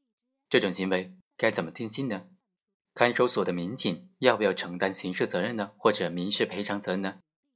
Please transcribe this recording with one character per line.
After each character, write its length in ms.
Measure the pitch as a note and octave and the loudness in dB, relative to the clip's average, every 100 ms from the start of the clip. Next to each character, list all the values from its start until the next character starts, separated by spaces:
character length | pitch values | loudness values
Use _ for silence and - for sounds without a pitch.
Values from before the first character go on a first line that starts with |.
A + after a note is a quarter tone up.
| _ _ _ _ - | _ _ _ _ 0
这 100 | B2+ | 2
种 140 | G2+ | 2
行 160 | F#2 F#2+ | -2 0
为 260 | F#2 F#2 - _ - | 0 -2 -14 _ -2
该 120 | - | 0
怎 140 | - | 0
么 80 | E2 | -6
定 160 | - A2+ | -8 -8
性 220 | A2 C3+ | -6 -6
呢？ 160 | F#2+ - _ _ _ _ _ _ | -6 -10 _ _ _ _ _ _
看 220 | - B2 A#2 | 2 2 4
守 100 | B2 | 2
所 200 | G#2+ F2+ | 2 0
的 80 | |
民 200 | F2+ F2 | -2 -4
警 360 | C3 G#2+ F2 - - | -2 -2 -2 -10 0
要 180 | C3 G#2+ | 2 4
不 80 | |
要 100 | G2+ | 2
承 240 | F#2+ F#2+ F2+ | 0 -4 -2
担 140 | G2 | -2
刑 220 | F#2+ F#2 | -2 -4
事 120 | F2+ A#2 | -2 -2
责 160 | F#2+ | 0
任 140 | G#2 A2+ | -2 -2
呢？ 160 | G2+ - | -6 2
或 160 | A2 | 2
者 160 | G2+ F2 | 2 -2
民 200 | F2 F#2 | -2 -2
事 160 | G#2+ A2+ | 0 0
赔 160 | F#2 | -2
偿 200 | G#2 G2+ | -4 -4
责 100 | - | -2
任 100 | F#2+ | -2
呢？ 180 | F#2+ - _ _ _ | -4 -8 _ _ _